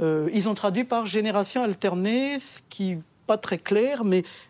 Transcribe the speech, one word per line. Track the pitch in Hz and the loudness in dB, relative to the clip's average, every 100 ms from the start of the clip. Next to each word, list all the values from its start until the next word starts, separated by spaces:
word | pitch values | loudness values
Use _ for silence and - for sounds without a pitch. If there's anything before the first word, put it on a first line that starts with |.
Euh, | 160 156 151 | 0 2 2
ils | 202 202 | 0 0
ont | |
traduit | 202 208 185 | 0 0 0
par | 247 233 214 | 0 -2 0
génération | 208 214 202 196 254 | 0 0 0 0 0
alternée, | 233 185 196 180 202 240 269 277 | -2 0 -2 0 0 0 0 -4
ce | - - - | -8 -12 -14
qui | - 190 | -4 -4
n'est | 170 - _ - | -4 -8 _ -2
pas | 214 | -2
très | - 175 | 0 -6
clair, | - 208 254 277 | 0 2 2 0
mais | 208 185 175 - - | 2 2 2 -8 -8